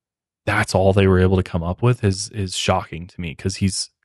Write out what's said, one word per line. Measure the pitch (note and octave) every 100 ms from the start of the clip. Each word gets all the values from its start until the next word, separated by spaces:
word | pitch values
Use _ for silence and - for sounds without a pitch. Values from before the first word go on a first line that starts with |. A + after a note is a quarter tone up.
| _ _ _ _ -
that's | G#2 A2 F#2
all | F#2+
they | G2 F#2+
were | F#2
able | F#2 F#2+
to |
come | F#2 F2
up | E2 F2+
with | A#2+ B2
is, | G2+ F#2+ G#2
is | G#2 F#2 -
shocking | - F#2+ - D#2+ F2
to | -
me | E2+
'cause | - G2 F#2
he's | G2 - - _